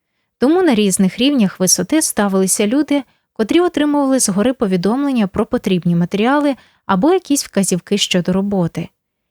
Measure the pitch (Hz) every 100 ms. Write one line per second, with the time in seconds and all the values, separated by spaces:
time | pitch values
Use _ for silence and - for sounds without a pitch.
0 | _ _ _ _ 254 339 359 220 208 180
1 | 190 - 262 285 196 - 185 - 185 311
2 | 311 - 202 190 190 - 208 269 302 285
3 | - _ _ - 214 339 349 339 294 294
4 | 269 262 - 190 220 262 208 185 190 247
5 | 285 254 196 - 226 247 - 185 175 170
6 | 170 196 226 294 285 254 _ _ - 190
7 | 269 370 - - - - 196 180 - 202
8 | - 185 175 185 202 202 165 - 165 _
9 | _ _ _